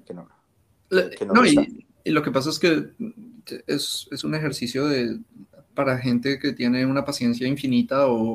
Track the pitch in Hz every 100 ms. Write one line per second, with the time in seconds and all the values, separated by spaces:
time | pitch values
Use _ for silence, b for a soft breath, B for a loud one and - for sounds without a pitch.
0 | - 90 - _ _ _ _ _ _ 185
1 | 180 - 202 214 220 143 - - - _
2 | - 151 147 131 143 151 180 151 - -
3 | 220 - - - - - - 143 - -
4 | - 139 151 156 151 - 120 131 147 139
5 | 117 110 - - - - _ - 135 127
6 | 127 120 135 135 147 127 123 127 131 139
7 | 139 139 120 117 127 139 135 120 117 135
8 | 139 117 113